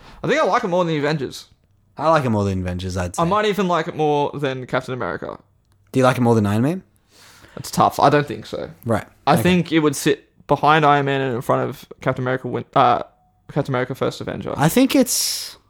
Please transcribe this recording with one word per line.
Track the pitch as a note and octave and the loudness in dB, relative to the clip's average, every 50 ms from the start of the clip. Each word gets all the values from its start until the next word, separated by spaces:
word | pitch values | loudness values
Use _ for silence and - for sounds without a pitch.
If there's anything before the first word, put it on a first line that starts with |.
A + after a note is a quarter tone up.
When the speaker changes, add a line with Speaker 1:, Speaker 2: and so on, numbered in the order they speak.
| - - - - - | -20 -20 -16 -8 -4
Speaker 1:
I | D#3 | -2
think | B3 D#4 | 0 2
I | D#4 | 2
like | G3+ F#3 B3 A#3+ | 2 0 0 0
it | F#3+ | 0
more | E3+ F#3 F3+ | 0 0 0
than | E3 D#3+ | 0 0
the | D3 | -2
Avengers. | C#3 D3 D#3+ D3 C3 - - - - - _ _ _ _ _ _ _ _ _ - | 0 0 -2 -2 -4 -8 -10 -14 -18 -20 _ _ _ _ _ _ _ _ _ -2
Speaker 2:
I | C#3 D#3+ | 0 2
like | E3 D3+ C3 | 2 2 2
it | B2 | 2
more | A2 G#2 G2+ | 0 2 2
than | G2+ F#2+ F#2 | 0 0 -2
Avengers, | F2+ F2+ F2+ F2+ F#2 F#2 F2+ | -4 -4 -6 -6 -6 -6 -4
I'd | F#2+ F2+ F2+ - | -4 -4 -4 -2
say. | - E3 | -2 0
Speaker 1:
I | |
might | E3+ G3 G#3 G#3+ | 0 2 2 2
even | G#3+ F#3+ F#3 F#3+ F3 | 0 0 0 0 0
like | F3 D#3+ E3 E3+ | 0 -2 -2 -4
it | - | -4
more | C#3+ D#3 D3+ D3 D3 C#3+ - - | -2 0 0 0 0 0 -2 -4
than | C#3+ D3 C3+ C3 C3 B2+ - | -4 -4 -4 -4 -6 -8 -4
Captain | - B2+ - - C3+ | -4 -4 -4 -4 -6
America. | B2 G#2+ F2 E2 - - - - - - _ _ _ _ _ _ _ _ _ | -6 -6 -6 -6 -6 -8 -10 -12 -14 -18 _ _ _ _ _ _ _ _ _
Speaker 2:
Do | - C3 | 0 4
you | B2+ | 4
like | B2+ B2 B2 | 4 4 4
it | |
more | B2 A#2 A#2 | 4 4 4
than | A2 G#2 | 4 4
Iron | G2+ G#2 A2 | 2 2 0
Man? | B2 D3 F3 F#3+ - _ _ _ _ _ _ - - - - - - - - - | 0 0 -2 -4 -8 _ _ _ _ _ _ -20 -20 -20 -20 -20 -20 -20 -16 -14
Speaker 1:
It's | - - | -14 -8
tough. | - - A2+ - - - | 0 2 2 2 2 4
I | - C#3+ | 4 4
don't | C3+ D3 C#3 - | 4 4 0 -2
think | - - - | -6 -12 -10
so. | - - - C#2 - - - - | -10 -10 -10 -10 -12 -14 -10 -4
Speaker 2:
Right. | A#2 A2+ F#2+ - - _ _ _ - | -2 -2 -2 -2 -6 _ _ _ 2
Speaker 1:
I | D3+ | 2
Speaker 2:
Okay. | D3 A#2 | 2 4
Speaker 1:
think | F3 F#3 F3+ E3 - | 2 2 2 2 2
it | D3+ E3 | 0 2
would | D3+ D3+ C#3 | 2 2 0
sit | - - D#3 - - - _ _ _ _ - | 0 0 0 0 0 -2 _ _ _ _ -4
behind | D3 - - C#3+ D3+ D#3+ D3+ | -2 0 4 4 4 4 4
Iron | C#3+ C#3+ C#3+ C#3 | 4 4 4 2
Man | C#3 C#3 C3+ | 0 -2 -2
and | C3+ C3+ A#2+ | -2 -2 -4
in | A#2 | -4
front | - - C3 C3 B2+ B2 | -2 0 0 0 0 -4
of | C#3+ - - - - - | -6 -10 -16 -20 -20 -6
Captain | - C3+ C3 - B2+ | -4 -4 -4 -2 -2
America | B2+ B2+ B2+ - B2 | -4 -4 -4 -4 -6
Win-, | A#2+ A#2+ A#2 - _ | -6 -8 -8 -2 _
uh, | C#3 B2+ B2 A#2 - - - _ _ _ _ _ _ _ - | 4 4 4 4 2 0 -6 _ _ _ _ _ _ _ -6
Captain | - D3+ C3+ - C3 | -4 -4 -2 -2 -2
America | B2 B2+ - C3+ | -2 -2 -4 -4
First | - B2 A#2+ - - | -4 -4 -4 -4 -6
Avenger. | - - - - - - - - | -8 -8 -8 -8 -8 -8 -2 0
Speaker 2:
I | C#3 D#3+ | 0 2
think | - A#3+ C4+ - - | 4 4 2 4 4
it's | C#4 B3 - - - - - - - - - - - _ _ | 2 2 2 0 -2 -2 -4 -4 -6 -10 -12 -16 -20 _ _